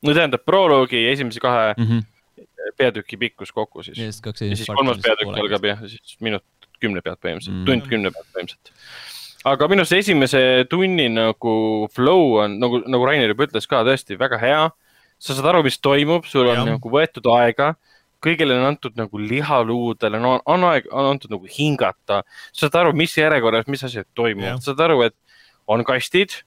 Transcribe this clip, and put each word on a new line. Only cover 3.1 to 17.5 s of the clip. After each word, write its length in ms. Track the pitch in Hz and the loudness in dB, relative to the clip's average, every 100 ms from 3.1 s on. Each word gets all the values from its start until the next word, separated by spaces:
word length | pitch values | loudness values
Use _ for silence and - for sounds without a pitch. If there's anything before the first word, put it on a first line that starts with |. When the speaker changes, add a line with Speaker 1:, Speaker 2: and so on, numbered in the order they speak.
| 104 | -8
Speaker 1:
pikkus 340 | 117 _ 98 | -8 _ -12
kokku 300 | - 110 - | -8 -8 -10
siis. 140 | - - | -16 -12
Speaker 2:
Just, 220 | 113 107 | -12 -10
kaks 180 | 110 101 | -14 -8
Speaker 1:
Ja 40 | 104 | -6
Speaker 2:
esimest 180 | 98 113 | -6 -6
Speaker 1:
siis 100 | - | -2
kolmas 200 | 135 113 | -2 0
Speaker 2:
parti 100 | 113 | 0
on 80 | 104 | 0
Speaker 1:
peatükk 80 | |
Speaker 2:
poole 160 | 104 101 | -2 -4
Speaker 1:
algab 220 | 104 101 | -4 -2
Speaker 2:
peal. 80 | 104 104 | -2 -6
Speaker 1:
jah, 120 | 107 | -10
siis 280 | 113 - - | -20 -20 -10
minut 240 | 113 104 _ _ _ _ | -6 -6 _ _ _ _
kümne 180 | 113 92 | -4 -4
pealt 180 | - 87 | -6 -8
põhimõtteliselt, 340 | 85 85 92 | -8 -8 -8
Speaker 2:
Mm. 100 | 95 92 | -6 -2
Speaker 1:
tund 160 | 131 139 | -2 0
kümne 220 | 117 98 | -4 -4
pealt 140 | 85 - | -6 -14
põhimõtteliselt. 380 | 95 85 - _ _ - - - - - - | -12 -12 -14 _ _ -20 -20 -20 -18 -20 -8
Aga 240 | - 139 147 | -2 0 2
minu 120 | 196 | 2
arust 100 | 170 | 2
see 80 | 180 | 2
esimese 420 | 202 170 131 139 127 127 127 | 2 2 4 4 4 4 2
tunni 400 | 175 190 180 131 | 0 0 0 0
nagu 800 | 113 113 110 117 110 110 110 107 | 2 0 0 -2 0 0 -2 -4
flow 440 | - 127 185 156 110 | 0 4 4 4 4
on, 160 | 104 101 | 2 0
nagu, 240 | 123 120 117 | 0 0 0
nagu 200 | 127 127 | 0 2
Rainer 220 | 147 117 | 2 0
juba 180 | 104 147 | 0 -2
ütles 200 | 110 - | -2 -2
ka, 180 | 135 | 0
tõesti 340 | 117 135 - 98 | 2 0 -2 -4
väga 200 | 131 117 | -4 -2
hea. 320 | 117 151 160 - _ _ _ _ | 0 2 0 -2 _ _ _ _
Sa 160 | - | -8
saad 120 | 135 139 | -2 2
aru, 160 | 175 | 2
mis 160 | 139 - | 2 0
toimub, 480 | 143 139 147 170 165 | 0 2 2 0 0
sul 200 | 143 123 | 0 2
on 80 | 120 | 2
Speaker 3:
Jah. 100 | 113 | 0
Speaker 1:
nagu 240 | 117 117 | -2 -2
võetud 360 | 131 160 - 120 | 0 0 -2 2
aega, 480 | 120 120 | 4 4